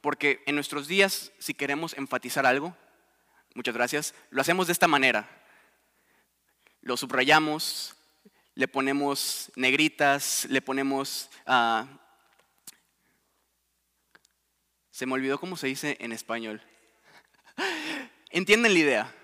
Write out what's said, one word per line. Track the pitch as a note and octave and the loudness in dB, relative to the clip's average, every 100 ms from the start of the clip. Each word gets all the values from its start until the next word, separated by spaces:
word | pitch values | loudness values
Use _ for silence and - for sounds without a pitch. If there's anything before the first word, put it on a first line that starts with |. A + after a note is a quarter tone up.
porque | D3 D3 D3 C3 - | -4 0 0 0 -2
en | D3 | -4
nuestros | C#3+ D3+ C#3+ | -2 -8 -2
días, | F#3+ G3 F#3+ - _ | 2 2 2 -10 _
si | - | -10
queremos | - C#3 C#3+ E3 - | -6 -4 -4 -6 -8
enfatizar | C3+ B2+ B2 C#3+ C3 | -4 -4 -4 2 2
algo, | C3 D#3+ F3+ _ _ _ _ _ _ _ | 2 -2 -12 _ _ _ _ _ _ _
muchas | - B2 | -8 -6
gracias, | A2+ B2 D3 D#3 - - | 0 0 0 -4 -10 -8
lo | C3 | -2
hacemos | C#3 E3+ F3 | 2 2 2
de | |
esta | F3 F3 | 2 4
manera. | C#3+ C3 A2 G#2+ - _ - _ _ _ _ _ _ _ _ _ _ _ _ | 6 4 2 -2 -20 _ -20 _ _ _ _ _ _ _ _ _ _ _ _
Lo | - B2 | -6 -6
subrayamos, | C3 B2+ C3 D3+ D#3 D3+ - - - - _ _ _ _ _ | -2 0 6 6 4 -2 -4 -6 -10 -14 _ _ _ _ _
le | - C3 | -4 -4
ponemos | C3+ C3+ C#3 C#3 C#3 - - - - | 0 -2 0 -2 -2 -4 -6 -10 -2
negritas, | C3 C#3 D#3 - C#3+ C#3 - - - | 0 2 2 2 2 2 0 -4 0
le | C3+ | -2
ponemos, | B2+ C3+ C3+ C3+ C3+ - - - - | -2 -4 -2 -2 -4 -8 -12 -16 0
ah, | B2+ A#2 A2+ C3+ C#3 _ _ _ _ _ _ - _ _ _ _ _ _ _ _ _ _ _ _ _ _ _ _ _ _ _ _ _ _ | 2 2 0 -4 -16 _ _ _ _ _ _ -20 _ _ _ _ _ _ _ _ _ _ _ _ _ _ _ _ _ _ _ _ _ _
se | - C3 | -10 -4
me | |
olvidó | C3 C3+ C#3 | -2 -2 -4
cómo | F3+ F3 | -6 -6
se | C3+ | -6
dice | C3+ D3+ - | -4 -6 -6
en | A#2 | -8
español. | A2+ - A2+ A2+ G#2+ - _ _ _ _ - _ _ _ - | -10 -8 -8 -6 -12 -14 _ _ _ _ -20 _ _ _ -8
<laughs> | F#4+ E4 D4+ D4+ C4 _ - | -6 -6 -8 -10 -12 _ -6
Entienden | E3+ F#3 G#3+ A#3 | -4 4 6 6
la | F#3 | 6
idea. | D3+ A#2 A#2 - | 4 2 -2 -12